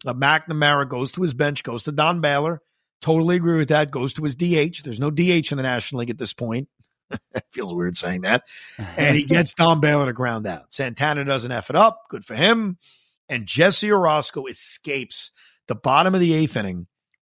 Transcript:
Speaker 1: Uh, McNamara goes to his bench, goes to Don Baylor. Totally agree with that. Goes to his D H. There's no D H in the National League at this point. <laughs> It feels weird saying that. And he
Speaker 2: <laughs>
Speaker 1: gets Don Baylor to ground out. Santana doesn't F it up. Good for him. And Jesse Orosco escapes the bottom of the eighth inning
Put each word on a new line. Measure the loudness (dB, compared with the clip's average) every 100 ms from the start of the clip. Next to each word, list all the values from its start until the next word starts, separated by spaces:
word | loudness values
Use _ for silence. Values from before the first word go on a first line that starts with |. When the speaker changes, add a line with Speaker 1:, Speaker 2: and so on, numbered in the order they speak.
| -8
Speaker 1:
Uh, |
McNamara | 0 4 2 0 0 4 4 0
goes | -4 -6
to | -2
his | -2
bench, | 0 -2 -2
goes | -6 -8
to | -4
Don | 0 0 2
Baylor. | 0 2 0 -4 -10 _ _ _
Totally | 0 2 4 2
agree | 2 2
with | 4
that. | 2 2
Goes | -2 -4
to | -4
his | -6 -2
D | 0 2
H. | 0 -4
There's | -10 -4
no | -2
D | 2 2
H | 2 0
in | -2
the |
National | -2 -2 -4 -6
League | -6
at | -6
this | -6
point. | -6 -6 -6 -8 _ _ _ _
<laughs> | -14 -10 -10
It | -10
feels | -10 -8
weird | -4 -4 -4
saying | -4 -4
that. | 0 -2 -2 -20 -18 -14 -8 0
And | 2 2
he |
Speaker 2:
<laughs> | 4
Speaker 1:
gets | 2 2
Don | 2 4 4
Baylor | 4 2 0
to |
ground | -2 -4 -4 -6
out. | -8 -10
Santana | -8 -6 -2 -2 -2 -2
doesn't | -2 -2
F | -6 0
it | 4
up. | 4 2 -10
Good | -16 -10
for | 0
him. | 2 2 0 -6 _ _ _ _ -8
And | -8 -4
Jesse | 2 4 4 2
Orosco | 4 4 2 -2 -6 -10
escapes | -12 -14 -14 -8 -8 -6 -10 -12 _ _ _ -10
the | -4
bottom | 2 4 4
of | 4
the | 4
eighth | 2 0 -2
inning | -6 -8 -12 _ _ _